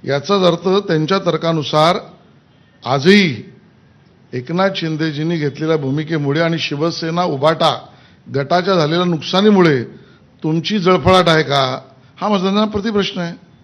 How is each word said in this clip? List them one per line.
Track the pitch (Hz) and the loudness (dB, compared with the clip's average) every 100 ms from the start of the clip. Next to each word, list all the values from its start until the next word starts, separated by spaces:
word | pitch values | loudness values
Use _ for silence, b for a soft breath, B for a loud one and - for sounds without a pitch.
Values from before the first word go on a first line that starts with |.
याचाच | - 139 139 202 | -2 -4 0 2
अर्थ | 180 165 185 | 2 2 0
त्यांच्या | 185 - 160 156 190 | 0 0 -2 0 0
तर्कानुसार | 170 160 165 165 135 151 160 196 - - _ _ _ _ _ _ 117 | 0 -2 -2 -2 0 2 2 2 -4 -20 _ _ _ _ _ _ -4
आजही | 139 143 202 185 110 - - _ _ _ _ _ _ _ | 0 4 4 4 -2 -12 -20 _ _ _ _ _ _ _
एकनाथ | 127 127 170 196 - | -12 -6 0 0 0
शिंदेजींनी | 165 156 160 143 160 170 | -6 -2 -4 -2 -4 -2
घेतलेल्या | 147 131 156 160 | -4 -4 -2 -2
भूमिकेमुळे | 135 143 156 165 143 147 | -2 -4 -4 -2 -2 0
आणि | 165 165 | 0 -2
शिवसेना | - 143 160 160 165 170 | -4 -2 -4 -4 -4 -2
उभाटा | 180 143 147 160 160 117 - b b b - | -2 0 0 2 0 -2 -10 b b b -8
गटाच्या | 127 135 175 180 | -6 0 0 2
झालेल्या | 185 151 170 | 0 2 0
नुकसानीमुळे | 180 165 - 185 208 202 170 135 113 B B B B _ | 0 -2 -2 2 4 6 4 2 -4 B B B B _
तुमची | 160 160 165 208 | -4 -2 -2 -2
जळफळाट | 175 185 135 185 170 | 2 2 4 4 4
आहे | 160 | 2
का, | 135 143 135 131 - - b - | 2 0 0 -4 -12 -20 b -8
हा | 196 | -2
माझा | 202 | 0
त्यांना | 190 196 | 0 0
प्रतिप्रश्न | 214 214 202 208 190 185 | 0 -2 -2 -2 -2 -4
आहे. | 170 175 - _ | -8 -10 -20 _